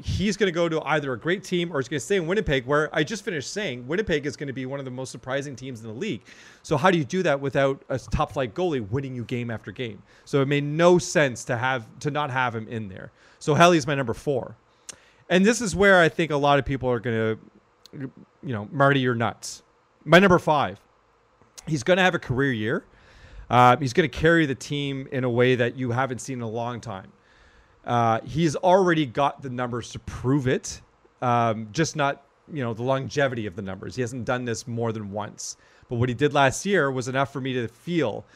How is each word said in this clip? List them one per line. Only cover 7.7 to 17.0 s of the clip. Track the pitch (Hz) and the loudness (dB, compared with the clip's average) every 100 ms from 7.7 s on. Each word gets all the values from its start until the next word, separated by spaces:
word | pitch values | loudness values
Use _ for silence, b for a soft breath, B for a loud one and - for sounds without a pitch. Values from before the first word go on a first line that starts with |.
| 135 - | 0 -6
a | 131 | -6
top | - - 147 | -2 -2 -2
flight | 147 127 123 | -2 -4 -2
goalie | 180 139 101 | -2 -2 -2
winning | 127 135 127 | -4 -4 -8
you | |
game | 110 120 120 | -6 -6 -6
after | 110 - | -8 -10
game? | 95 117 101 - b b | -10 -10 -12 -20 b b
So | 143 | 0
it | 139 | 2
made | 143 143 | 0 0
no | 151 175 175 | 4 6 6
sense | - 175 139 113 - | 4 2 2 0 -6
to | 120 | -2
have, | 127 131 113 - | -2 -2 -6 -10
to | 147 | -6
not | 147 147 | -4 -4
have | 127 123 | -2 -2
him | 113 110 | -4 -8
in | 113 101 | -10 -10
there. | 98 95 _ b b | -12 -18 _ b b
So | - | 0
Helly's | 143 170 170 131 | 6 8 6 2
my | 139 | -2
number | 117 107 | -2 -4
four. | - 127 - - _ B B B B B B | -4 -4 -4 -14 _ B B B B B B
And | 190 196 | 4 4
this | 233 | 2
is | 220 170 | 0 2
where | 202 185 | 6 8
I | 160 | 6
think | - 156 | 2 -2
a | 147 | 2
lot | 143 143 | 4 4
of | 131 | 2
people | 135 127 | -2 -2
are | |
gonna, | 120 | -2